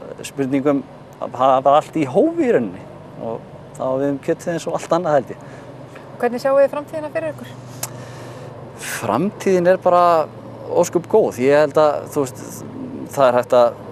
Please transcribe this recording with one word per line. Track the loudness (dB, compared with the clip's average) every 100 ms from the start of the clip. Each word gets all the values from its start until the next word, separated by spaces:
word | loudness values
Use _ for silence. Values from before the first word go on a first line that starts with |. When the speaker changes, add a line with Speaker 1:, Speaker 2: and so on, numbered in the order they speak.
| -6 -14 -10
Speaker 1:
spurning | -6 -2 0 2
um | 0 -2 -14 -20 -12
að | -8 0
hafa | 4 4 6
bara | 4
allt | 4 -2
í | 0
hófi | 2 2 2 2
í | 2
rauninni | 0 -8 -14 -18 -18 -12
og | -10 -10 -12 -20 -16 -8
þá | -4
á | -2
við | -2
um | -2
kjötið | -2 -4 -4
eins | -6 -6
og | -6
allt | -2 -2
annað, | 2 0
held | 0
ég. | -8 -16 -18 -18 -18 -18 -18 -18 -4
Speaker 2:
Hvernig | -4 -2
sjáum | 2 4
við | 4
framtíðina | 2 -8 -8 -6
fyrir | -6 -6
ykkur? | -8 -12 -16 -16 -12 -12 -12 -14 -14 -14 -14 -16 -16 -16 -14 -10
Speaker 1:
Framtíðin | -6 0 0 0 -2 0 4 4
er | 4
bara | 4 6 6 4 2 -6 -16 -14 -2
ósköp | 0 2 0 2
góð. | 2 4 2
Ég | 4 4 4
held | 4
að, | 4 2 -4
þú | -4 -4
veist, | -6 -14 -14 -14 -12 -12 -12 -6 2
það | 4
er | 4
hægt | 4 6
að, | 4 2 -12